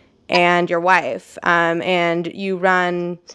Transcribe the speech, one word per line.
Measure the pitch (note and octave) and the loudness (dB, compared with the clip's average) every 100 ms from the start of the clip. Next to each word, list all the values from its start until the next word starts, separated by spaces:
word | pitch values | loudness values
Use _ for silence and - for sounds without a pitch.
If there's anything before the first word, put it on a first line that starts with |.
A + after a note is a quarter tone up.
| _ _ - | _ _ -2
and | F3+ F3 F3 F3 | 2 4 2 0
your | E3+ | 0
wife, | F3 F#3 C3 F#3 - - | 2 2 2 -6 -10 -6
um, | F3 E3+ E3+ E3+ | 0 2 2 0
and | F3 F3+ E3+ E3+ E3 | 0 0 0 -2 -4
you | - G3 F#3 | -8 -6 -2
run | F#3 F3+ F3+ F3 F3 F3 - | 0 2 0 -2 -4 -8 -14